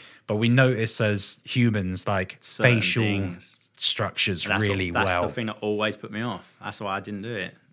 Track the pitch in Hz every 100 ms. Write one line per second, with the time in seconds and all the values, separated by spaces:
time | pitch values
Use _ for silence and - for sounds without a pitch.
0 | - - - 107 117 123 131 113 113 -
1 | 110 104 - - - 127 120 104 92 92
2 | - 98 95 - - - 127 117 101 120
3 | 107 98 92 87 - - _ - - -
4 | 101 - - 87 101 95 104 98 92 85
5 | 95 87 85 123 110 - 107 104 107 104
6 | - 101 120 90 - _ 101 - 101 98
7 | 101 101 110 110 90 - _